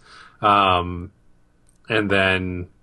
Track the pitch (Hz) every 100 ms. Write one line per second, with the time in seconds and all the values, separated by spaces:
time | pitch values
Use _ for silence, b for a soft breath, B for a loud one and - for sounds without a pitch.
0 | B B B B 107 101 95 90 87 87
1 | 87 - _ _ _ _ _ _ - 110
2 | 104 98 95 92 92 90 87 _